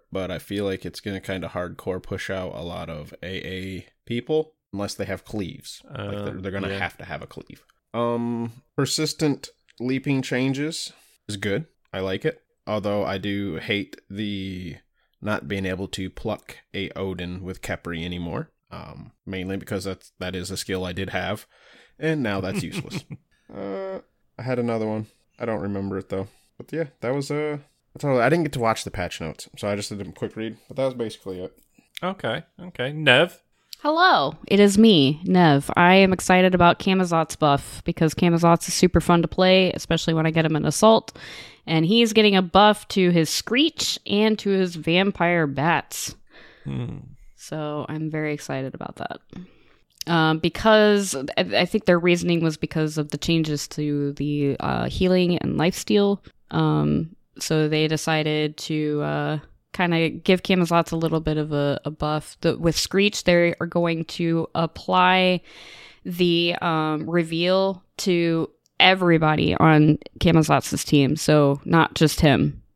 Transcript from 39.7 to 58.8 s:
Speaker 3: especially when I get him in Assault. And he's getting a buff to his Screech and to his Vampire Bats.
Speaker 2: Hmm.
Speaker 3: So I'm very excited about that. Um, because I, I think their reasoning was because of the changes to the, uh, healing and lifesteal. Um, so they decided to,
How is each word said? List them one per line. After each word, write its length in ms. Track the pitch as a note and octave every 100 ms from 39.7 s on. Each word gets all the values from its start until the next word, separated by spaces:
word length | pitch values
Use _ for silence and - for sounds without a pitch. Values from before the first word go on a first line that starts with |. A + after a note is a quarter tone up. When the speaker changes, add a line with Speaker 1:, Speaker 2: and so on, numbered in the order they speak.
Speaker 3:
especially 420 | - - E3 -
when 100 | D#3+
I 60 | D#3+
get 160 | D#3+ D#3+
him 100 | D#3
in 80 |
Assault. 500 | D3+ - G#3+ A3 - - - - - - -
And 180 | D#3+
he's 300 | E3 A3+ A#3
getting 220 | G#3+ G#3+ F#3+
a 60 |
buff 460 | F#3 F#3+ G#3 G#3 -
to 220 | - F3+
his 180 | F3 D#3+
Screech 720 | - - A#3+ D#4+ - - - -
and 320 | G3+ A3 G#3+
to 100 | G3+
his 280 | F#3+ F#3 F3
Vampire 720 | D3+ F3 G3 - E3+ F3 D3+
Bats. 680 | C3+ D#3 D#3 - - - - - - - _
Speaker 2:
Hmm. 320 | C#3 C3 A#2+ - - - - -
Speaker 3:
So 480 | - D3+ D3+ D3 -
I'm 200 | D#3 D#3
very 220 | D#3 D3+
excited 420 | D3 - C3+ C3+
about 220 | - - -
that. 240 | - - _ - F3+ _ _ _ _ - -
Um, 300 | E3+ D#3+ D#3+
because 760 | E3+ - A3 G#3+ G#3 G3+ G3
I, 460 | C3+ C3+ - F3+ G#2
I 40 |
think 200 | F3 G#3+
their 140 | - F3
reasoning 440 | F3 F3 F3 E3+
was 140 | E3 D#3
because 420 | D#3 D#3+ D#3 D#3
of 120 | D3
the 60 | D3
changes 500 | - E3 D#3 D3 -
to 440 | - D3+ C#3+ C#3+
the, 420 | D3 C#3+ D3 C#3+ C3+
uh, 280 | - - -
healing 500 | - F3+ F#3 F3+ F3
and 160 | - -
lifesteal. 580 | D#3+ - - G#3 G3+ G3+ - _ -
Um, 640 | E3 D#3 D3+ D3 D3 D#3+ - _ -
so 300 | - D#3 D3+
they 180 | D#3 D#3
decided 680 | D#3+ - D#3+ D3+ D3+ D3+ D3+
to, 420 | - D#3